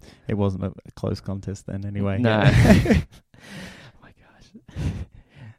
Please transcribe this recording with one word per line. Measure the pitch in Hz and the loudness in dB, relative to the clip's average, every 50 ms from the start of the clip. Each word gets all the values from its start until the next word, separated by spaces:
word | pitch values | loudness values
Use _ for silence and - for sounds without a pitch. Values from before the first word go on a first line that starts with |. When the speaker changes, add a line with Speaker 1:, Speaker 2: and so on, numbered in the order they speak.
| - - - _ _ - | -20 -20 -20 _ _ -6
Speaker 1:
it | 110 | -2
wasn't | 101 101 98 95 95 98 | -2 -2 -2 -2 -4 -8
a, | 95 - - - | -10 -10 -12 -20
a | - - | -20 -12
close | - - 104 101 - | -8 -6 -6 -6 -6
contest | - 98 98 101 - 95 98 - - | -8 -10 -10 -10 -10 -12 -12 -12 -12
then | - 98 98 98 | -12 -12 -10 -10
anyway. | 101 101 101 101 101 95 95 | -8 -6 -4 -4 -4 -2 0
Speaker 2:
No. | 120 113 | 0 2
Speaker 1:
Yeah. | 107 107 101 - - | 2 4 4 4 4
<laughs> | - - - - - - 339 226 - - - - - _ | 6 6 6 6 6 6 4 2 2 0 -4 -12 -20 _
Speaker 2:
<laughs> | _ _ | _ _
Oh | - - - - - - - - - - - _ _ | -20 -20 -20 -20 -18 -18 -18 -20 -20 -20 -20 _ _
my | - - _ | -20 -20 _
gosh. | _ _ _ _ _ - _ - - _ - - - - - - - - - _ - - _ _ - - 110 - | _ _ _ _ _ -20 _ -20 -20 _ -16 -10 -8 -6 -6 -6 -8 -10 -14 _ -20 -20 _ _ -20 -20 -20 -20